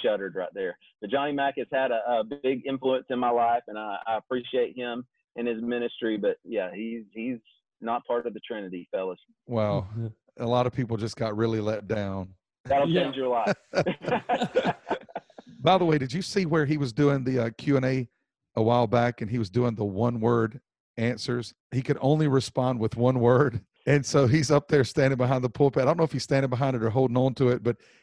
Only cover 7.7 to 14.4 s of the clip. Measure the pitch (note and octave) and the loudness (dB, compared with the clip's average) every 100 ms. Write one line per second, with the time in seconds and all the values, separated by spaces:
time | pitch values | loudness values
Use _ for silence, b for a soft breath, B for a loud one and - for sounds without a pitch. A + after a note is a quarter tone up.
7.7 | _ A2+ A#2+ - A#2+ A#2 G#2 - A2 F#2+ | _ -6 -4 -2 -4 -4 -8 -10 -10 -8
8.7 | F2+ E2 G2 F#2 F2+ _ _ - A#2 G#2 | -10 -8 -6 -6 -8 _ _ -6 -2 0
9.7 | G2+ F#2+ A2 A2+ - _ - A#2+ B2 B2 | -2 -4 -8 -8 -12 _ -8 0 0 0
10.7 | - A#2 G#2+ A2 - A2 G#2 A2+ A2 G#2 | -2 -4 -4 -6 -4 -4 0 0 0 -2
11.7 | G#2+ G2 G#2+ G2 G2 F#2+ - _ _ - | -4 -4 -4 -4 -6 -8 -16 _ _ -2
12.7 | C#3 C#3+ F3+ D3 C3+ B2+ A#2 G3+ - _ | 0 2 0 0 -2 -2 0 0 -4 _
13.7 | - - - - - - - | -4 -2 -4 -4 -4 -2 -2